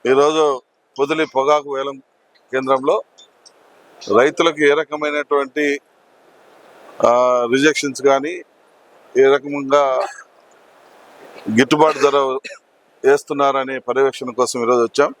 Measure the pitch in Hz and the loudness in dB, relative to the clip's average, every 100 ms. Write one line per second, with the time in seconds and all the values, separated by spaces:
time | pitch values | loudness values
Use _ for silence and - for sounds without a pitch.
0 | 120 131 147 156 151 131 _ _ _ 131 | 2 2 2 2 0 -2 _ _ _ -6
1 | 139 156 156 165 135 151 143 135 139 135 | -4 -2 -2 -2 2 0 -2 -8 -8 -10
2 | _ _ _ _ _ 131 131 135 139 202 | _ _ _ _ _ -6 0 0 0 -2
3 | - _ _ _ - _ _ _ _ - | -4 _ _ _ -20 _ _ _ _ -20
4 | - 101 143 151 170 151 147 147 151 151 | -2 2 2 2 -2 2 2 2 -4 -6
5 | 151 147 143 143 135 147 147 143 _ _ | -6 -6 -2 -2 -2 -4 -4 -4 _ _
6 | _ _ _ _ _ _ - - - - | _ _ _ _ _ _ -20 -20 -20 -2
7 | 113 123 127 123 120 131 147 143 147 135 | 0 2 2 0 0 0 0 0 -6 -2
8 | 135 139 147 180 - _ _ _ _ _ | 0 0 -2 -10 -16 _ _ _ _ _
9 | _ 127 135 139 143 143 135 143 139 131 | _ 2 2 2 -2 -10 0 0 2 -2
10 | 117 - - _ _ _ _ _ _ - | -6 -12 -20 _ _ _ _ _ _ -20
11 | - - - - - 110 139 151 156 143 | -20 -20 -20 -16 -2 0 2 4 4 4
12 | 143 143 135 131 - - _ _ _ _ | 2 2 0 -4 -10 -20 _ _ _ _
13 | 131 143 - 143 139 135 131 131 - 123 | 2 2 0 -2 0 0 -4 -8 -4 0
14 | 135 - 127 117 123 127 117 123 117 - | 0 -2 -10 -4 -2 -2 0 0 0 0
15 | 147 269 | -2 -2